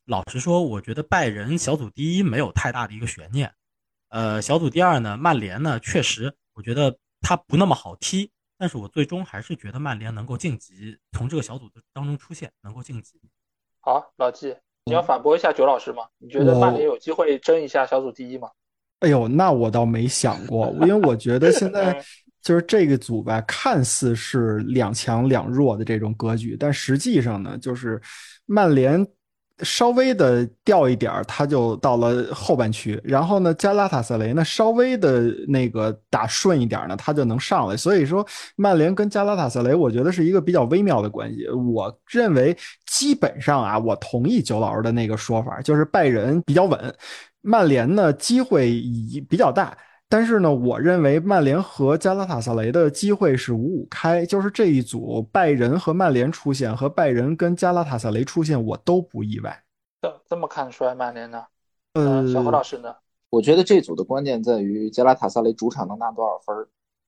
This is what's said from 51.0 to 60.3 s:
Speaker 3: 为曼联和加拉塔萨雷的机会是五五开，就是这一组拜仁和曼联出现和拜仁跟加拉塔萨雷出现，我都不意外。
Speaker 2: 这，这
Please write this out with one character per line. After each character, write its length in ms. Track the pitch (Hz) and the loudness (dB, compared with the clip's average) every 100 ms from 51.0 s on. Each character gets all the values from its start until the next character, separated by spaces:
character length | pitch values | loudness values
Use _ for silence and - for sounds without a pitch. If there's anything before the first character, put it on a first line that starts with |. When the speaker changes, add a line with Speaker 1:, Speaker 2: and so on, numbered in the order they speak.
Speaker 3:
为 160 | 143 151 | 4 4
曼 260 | 185 190 | 2 2
联 160 | 143 156 | 4 2
和 380 | 190 - 135 156 | -2 0 2 2
加 160 | 190 | 2
拉 100 | 190 | 0
塔 160 | 185 131 | -2 -4
萨 140 | 120 | -4
雷 160 | 117 113 | -2 0
的 180 | 160 156 | 2 2
机 240 | 143 202 | 2 0
会 240 | 202 180 131 | 2 2 2
是 160 | - | 0
五 280 | 113 135 190 | -2 -2 -4
五 80 | - | -8
开， 340 | - 165 175 | -4 0 0
就 160 | 170 202 | 0 -2
是 80 | 202 | -2
这 180 | 202 196 | 0 2
一 140 | 135 | 2
组 400 | 120 113 113 117 107 | 0 -6 -6 -6 -2
拜 160 | 196 170 | 0 2
仁 320 | 135 120 170 | 2 2 0
和 120 | 165 | 0
曼 200 | 170 180 | 0 2
联 160 | 127 131 | 2 0
出 220 | - 143 | -2 -4
现 240 | 135 120 123 | -4 -4 -4
和 120 | 139 | -4
拜 200 | 190 151 | 0 0
仁 260 | 120 131 | 2 0
跟 220 | 160 175 175 | 0 -2 0
加 160 | 180 | 0
拉 100 | 175 | 0
塔 160 | 156 120 | -2 -4
萨 120 | 113 | -2
雷 100 | 110 | -2
出 220 | 139 170 | -2 -2
现， 180 | 156 139 | 0 0
我 140 | 110 - | -2 -4
都 260 | - 180 | 0 0
不 220 | 175 113 | 0 -6
意 160 | 107 107 | -8 -8
外。 240 | 107 - _ _ _ _ | -10 -14 _ _ _ _
Speaker 2:
这， 200 | 170 - | -8 -8
这 80 | - | -10